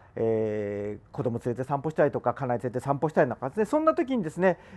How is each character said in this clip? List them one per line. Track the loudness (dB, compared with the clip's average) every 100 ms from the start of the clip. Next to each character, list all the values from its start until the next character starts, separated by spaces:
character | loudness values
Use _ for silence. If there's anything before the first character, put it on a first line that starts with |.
| -10 -2
え | 0 2 0 -2 -4 -4 -6 -8
ー、 | -10 -4
子 |
供 | -2 -2
連 | -2
れ | -4
て |
散 | -2 -4
歩 | -2
し |
た | 2
り | 2
と | 2
か、 | -2
家 | -2 -2
内 | -2
連 |
れ | -2
て | -4
散 | -2 0
歩 | 0
し |
た | 2
り | 2
な | 0
ん |
か | -4
で |
す | -2
ね、 | 0
そ | 2
ん |
な | 2
時 | 2 0 -2
に |
で | -2
す | 2
ね、 | 2 2 -4